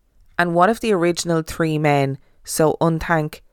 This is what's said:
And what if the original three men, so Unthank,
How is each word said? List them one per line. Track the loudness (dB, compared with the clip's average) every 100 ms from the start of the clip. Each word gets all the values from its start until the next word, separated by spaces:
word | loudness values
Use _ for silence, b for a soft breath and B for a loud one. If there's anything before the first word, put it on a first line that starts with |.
| _ _ _ -4
And | 0 2
what | 2
if | 2
the | 0
original | 0 0 0 -2 -2
three | -2 -4 -2 0
men, | 2 2 0 -4 _ _
so | -6 0 2 2
Unthank, | 0 0 -2 -2 -2 -10 -20